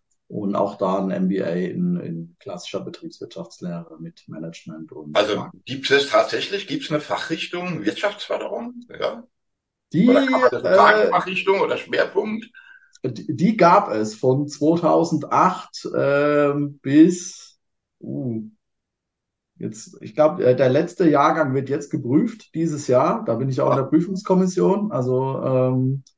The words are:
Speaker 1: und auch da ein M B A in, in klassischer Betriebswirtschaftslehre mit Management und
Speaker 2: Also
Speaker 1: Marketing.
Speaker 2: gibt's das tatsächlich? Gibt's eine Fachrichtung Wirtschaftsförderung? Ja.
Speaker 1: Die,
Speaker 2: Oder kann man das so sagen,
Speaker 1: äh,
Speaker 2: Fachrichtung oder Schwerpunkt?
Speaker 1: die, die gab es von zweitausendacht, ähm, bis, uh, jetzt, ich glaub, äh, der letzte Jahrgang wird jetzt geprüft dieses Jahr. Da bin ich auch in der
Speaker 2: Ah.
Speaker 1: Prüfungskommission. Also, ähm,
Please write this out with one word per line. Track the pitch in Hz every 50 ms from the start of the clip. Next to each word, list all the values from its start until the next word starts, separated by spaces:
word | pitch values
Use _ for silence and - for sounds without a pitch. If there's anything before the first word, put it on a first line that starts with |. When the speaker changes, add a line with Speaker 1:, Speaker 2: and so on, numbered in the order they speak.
| _ _ _ _ _ -
Speaker 1:
und | - 107 104 98 98
auch | - 101 101 - -
da | 98 95 95 98
ein | 95 95
M | 92 90 95 92
B | 98 92
A | - -
in, | 85 90 92 90 - 87 90 87 87 87
in | - - 82 82 82 - _ _
klassischer | - 101 92 87 - - - 95
Betriebswirtschaftslehre | 92 - 85 - - 82 - - - - - - 85 - - - - 87 85 85 85 - - -
mit | 82 82 - _ _ -
Management | 85 78 82 85 85 - - - 80 80 80 -
und | 78 76 78 76 76
Speaker 2:
Also | 98 104 107 104 92
Speaker 1:
Marketing. | - - - - _
Speaker 2:
gibt's | - 131 139 - -
das | 135 139 139 -
tatsächlich? | - - - - - 139 - - 202 196 - -
Gibt's | 139 - - -
eine | 151 -
Fachrichtung | - - 101 90 - - 165 - - - - 175 180 180 170 151 104
Wirtschaftsförderung? | 104 - - - 202 202 - - - 196 - - - 196 233 240 240 247 240 - - - -
Ja. | - - - 240 - _ _ _ _ _ _ _ _ _ _ _ _ _ -
Speaker 1:
Die, | 156 180 247
Speaker 2:
Oder | 262 285 269
kann | 262 262 254
man | 254 247
das | - -
so | - 185
sagen, | 185 196 - 208 214 214
Speaker 1:
äh, | 214 -
Speaker 2:
Fachrichtung | 180 175 170 180 190 185 - 185 202 190
oder | 160 - 123
Schwerpunkt? | - - - - - - - - 196 214 220 214 226 - - _ - - - - - _ _ _ _ -
Speaker 1:
die, | 127 120 - - - 147
die | 113 160 226 214 -
gab | 175 170 185 202 208 -
es | 107 110 110 107 -
von | - - 127 131 143 147 143
zweitausendacht, | - - 147 156 170 170 - 156 156 160 170 165 170 143 - - 120 135 165 185 185 - - - - - - - -
ähm, | 127 135 139 139 143 147 147 147 147 147 143 143 147 143 143 143 -
bis, | - 139 139 151 160 175 180 - - - - - - - _ _ _ _ _ _ _ _ _ _
uh, | - - 131 143 139 123 113 110 - - - _ _ _ _ _ _ _ _ _ _ _ _ _ _ _ _ _ _ _ _
jetzt, | - - - - - - - - -
ich | - - -
glaub, | - 151 - - -
äh, | - 123 127
der | 123 139 131
letzte | 127 143 165 170 - - 185 160
Jahrgang | 147 139 143 160 156 160 156 135 131
wird | 139 127 -
jetzt | 135 160 - -
geprüft | - 147 120 117 131 160 240 233 - - - _ -
dieses | 165 165 160 151 139 - -
Jahr. | 127 123 139 170 202 226 -
Da | - 117
bin | 113 131 135
ich | 131 135
auch | 135 135
in | 135
der | 139 131 -
Speaker 2:
Ah. |
Speaker 1:
Prüfungskommission. | - 160 175 190 190 185 - - 190 185 185 185 - 180 175 175 190 214 208 214 -
Also, | 135 127 123 127 127 131 135 135 - -
ähm, | 131 131 127 127 127 131 127 131 131 135 139 - _ _